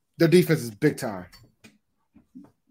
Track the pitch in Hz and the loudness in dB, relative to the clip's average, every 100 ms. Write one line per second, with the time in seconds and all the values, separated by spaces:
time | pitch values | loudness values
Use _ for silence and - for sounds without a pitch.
0 | _ - 160 180 175 151 120 104 151 - | _ -2 4 4 4 -2 -4 -4 -2 -2
1 | 123 92 90 - _ _ _ _ _ _ | -8 -10 -16 -20 _ _ _ _ _ _
2 | _ _ _ - - _ _ | _ _ _ -20 -20 _ _